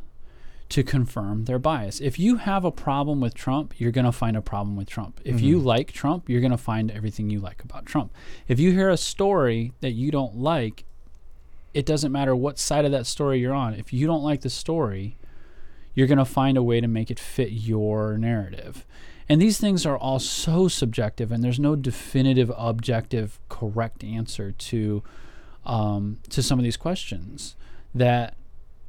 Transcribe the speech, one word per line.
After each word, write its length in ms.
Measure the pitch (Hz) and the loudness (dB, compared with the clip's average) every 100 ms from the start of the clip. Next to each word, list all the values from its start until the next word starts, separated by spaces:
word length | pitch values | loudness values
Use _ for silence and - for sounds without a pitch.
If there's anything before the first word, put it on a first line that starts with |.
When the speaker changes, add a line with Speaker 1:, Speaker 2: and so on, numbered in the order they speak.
| - - - - - - - | -14 -12 -14 -12 -12 -12 -2
Speaker 1:
to 160 | - | 0
confirm 640 | 127 135 120 - 101 107 113 | 2 2 0 -2 -4 -2 -2
their 120 | 127 | 0
bias. 420 | 151 151 101 - | 0 0 -2 -4
If 200 | 135 - | -4 2
you 160 | 202 240 | 2 2
have 280 | 202 196 | 2 0
a 60 | 180 | 0
problem 500 | - - 139 147 143 | -2 0 0 2 2
with 140 | 120 | 0
Trump, 400 | - - 135 147 - | -2 -2 -2 -2 -2
you're 100 | 117 | 0
gonna 220 | 123 123 | 4 2
find 240 | 117 117 110 | 2 0 0
a 60 | |
problem 340 | - 101 101 101 | -2 -2 -2 -4
with 120 | 98 | -6
Trump. 320 | - 101 - | -8 -8 -8
If 160 | - 120 | -2 2
you 160 | 139 170 | 6 6
Speaker 2:
Mm-hmm. 80 | 131 | 6
Speaker 1:
like 260 | 117 151 | 2 2
Trump, 360 | - 143 175 - | -2 0 0 0
you're 120 | 120 | 2
gonna 160 | 127 120 | 4 2
find 340 | - 110 110 | 0 0 0
everything 360 | 107 107 104 104 | -2 -4 -2 -2
you 100 | 104 | -2
like 240 | 95 - | -4 -8
about 200 | - - - | -12 -12 -4
Trump. 260 | 151 - - - - - | -2 -2 -6 -12 -8 0
If 140 | 127 | 4
you 100 | 175 | 6
hear 180 | 180 190 | 6 4
a 60 | 175 | 4
story 760 | - - 196 196 131 113 117 - | 0 0 2 4 4 2 -2 -4
that 120 | 135 | -4
you 200 | 117 135 | -2 0
don't 240 | 147 131 107 | 0 -2 -2
like, 480 | 135 165 113 - - - - - - - - - - | 0 0 -2 -6 -14 -16 -18 -18 -18 -18 -18 -18 -6
it 100 | - | -2
doesn't 280 | 135 156 147 | 0 0 0
matter 240 | 139 139 127 | 2 2 2
what 220 | 139 - | 0 -2
side 240 | - 151 | 0 2
of 80 | 147 | 2
that 140 | 139 127 | 2 -2
story 340 | - 143 131 | -2 2 2
you're 140 | 123 | 2
on. 200 | 139 120 | 0 -2
If 180 | 104 - | -4 -4
you 140 | 127 151 | 0 2
don't 160 | 160 | 2
like 200 | 147 139 | 0 -2
the 80 | 131 | -2
story, 640 | - - 165 131 95 101 - - - - - - - - | -4 -2 0 0 -2 -6 -8 -12 -14 -14 -12 -12 -12 -4
you're 120 | - 131 | 4 6
gonna 180 | 143 | 6
find 320 | 131 - 135 131 | 4 2 4 4
a 60 | |
way 180 | 120 117 | 4 4
to 60 | 117 | 2
make 240 | 113 113 | 0 -2
it 80 | 117 | -6
fit 320 | - - 117 | -4 -2 -2
your 640 | 110 110 107 107 107 107 107 | -2 -2 0 2 0 0 0
narrative. 680 | 113 113 98 - - - - - - - - | 0 0 -2 -8 -12 -14 -16 -18 -18 -10 2
And 140 | 151 | 6
these 160 | 208 208 | 6 4
things 260 | 208 185 | 2 2
are 120 | 156 139 | 2 0
all 220 | 135 135 | 0 0
so 480 | - - - 165 185 | -2 -2 2 4 4
subjective, 640 | - 123 113 107 - 110 | 2 0 0 -2 -2 -2
and 100 | 117 | 0
there's 160 | 123 123 | 0 2
no 160 | 147 | 2
definitive, 800 | 151 131 113 - 135 131 127 120 - | 2 0 -4 -2 2 6 6 4 0
objective, 840 | 117 117 117 113 - 117 104 - - | -2 -2 0 -2 -2 -2 -4 -6 -10
correct 560 | - 110 107 113 - | -6 -4 -2 -4 -6
answer 480 | 104 113 110 - 101 | -6 -6 -4 -4 -6
to, 500 | 95 - 117 107 104 - - - - - - | -6 -4 -2 0 0 -4 -10 -14 -14 -16 -12
um, 540 | - 117 104 101 101 110 - | -4 0 0 0 -2 -6 -4
to 140 | - | -2
some 160 | 123 131 | 2 2
of 40 | |
these 120 | 120 - | 2 -2
questions 800 | 165 185 - 90 92 - - - - - - | -4 -4 -6 -8 -10 -12 -14 -14 -12 -12 -6
that 440 | 123 123 120 117 - - - - - | 4 6 4 2 -6 -12 -14 -16 -16